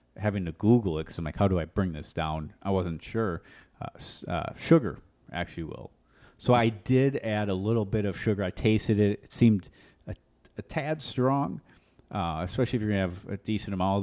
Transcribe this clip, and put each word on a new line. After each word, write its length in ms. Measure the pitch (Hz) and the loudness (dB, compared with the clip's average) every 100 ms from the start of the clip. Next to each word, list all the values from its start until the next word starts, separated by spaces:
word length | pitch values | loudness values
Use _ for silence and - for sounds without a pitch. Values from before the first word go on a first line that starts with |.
| _ - | _ -6
having 260 | 104 98 85 | -2 -2 -4
to 60 | |
Google 480 | 78 104 120 101 78 | 0 4 4 4 -4
it 60 | 80 | -6
'cause 120 | - | -8
I'm 60 | 80 | -6
like, 120 | - | 2
"How 100 | 101 | 2
do 120 | 92 | 2
I 60 | 80 | 0
bring 280 | - 95 | -2 -2
this 180 | 76 - | -4 -8
down?" 420 | - 78 78 76 - | -6 -4 -4 -8 -8
I 100 | 98 | -2
wasn't 300 | 95 90 80 | 0 0 -6
sure. 400 | - 113 110 82 - - - _ | -6 -4 -2 -4 -10 -20 -20 _
Uh, 40 | - - | -12 -10
s-, 300 | - - - | -12 -10 -6
uh, 260 | 87 - - | -6 -6 -8
sugar 440 | - 160 107 - - _ - | 2 2 2 -6 -16 _ -12
actually 320 | 87 85 - | -8 -8 -8
will. 280 | 80 - - _ _ _ - _ | -10 -12 -16 _ _ _ -20 _
So 160 | - | 4
I 160 | 123 117 | 4 4
did 480 | 104 - 127 135 135 | 0 2 4 4 2
add 300 | 110 107 104 | -2 -2 0
a 60 | |
little 320 | 92 101 117 98 | 0 0 0 0
bit 180 | 110 101 | 0 -2
of 140 | 92 | -2
sugar. 240 | 117 101 | -2 0
I 60 | 92 | -2
tasted 500 | - 110 107 - 104 | 0 2 2 4 4
it. 220 | 104 104 | 4 2
It 80 | - | -6
seemed 380 | - 120 104 - _ _ _ - | 4 6 6 0 _ _ _ -14
a, 80 | - _ _ _ - | -14 _ _ _ -16
a 40 | |
tad 400 | - - 147 156 | -8 -6 -4 -4
strong, 600 | - - 127 139 143 - - _ _ _ _ | -4 0 2 2 -2 -6 -14 _ _ _ _
uh, 300 | 104 85 80 | -4 -2 -2
especially 340 | 90 - 123 123 | -4 -2 -2 0
if 40 | |
you're 80 | 107 | 0
gonna 100 | 101 | 0
have 280 | 92 87 - | 0 -4 -10
a 80 | 101 | -8
decent 360 | - 107 - | -4 -4 -4
amount, 160 | 98 95 101 | -2 0 2